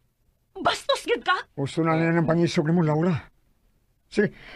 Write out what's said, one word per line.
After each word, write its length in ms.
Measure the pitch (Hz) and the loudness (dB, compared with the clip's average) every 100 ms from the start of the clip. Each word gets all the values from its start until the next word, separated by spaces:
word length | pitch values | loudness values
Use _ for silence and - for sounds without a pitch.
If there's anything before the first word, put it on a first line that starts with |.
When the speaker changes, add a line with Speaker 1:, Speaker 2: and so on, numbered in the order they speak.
| _ _ _ _ _ 392 | _ _ _ _ _ -4
Speaker 1:
Bastos 460 | 285 - - 539 | -4 -2 -2 -2
gyud 160 | - 466 | -2 -4
ka? 140 | - 359 - | -2 -4 -4
Speaker 2:
Gusto 300 | - 139 - | -8 -6 -2
na 120 | 165 | 0
nila 220 | 160 165 170 | 2 2 2
ng 100 | 175 | 2
pangisog 380 | 160 170 - | 2 2 0
nimo, 160 | 156 175 | 2 2
Laura. 320 | 156 151 180 147 - _ _ _ _ _ _ _ _ | 2 2 0 -2 -6 _ _ _ _ _ _ _ _
Sige, 260 | - 185 - - | -2 -2 -2 -20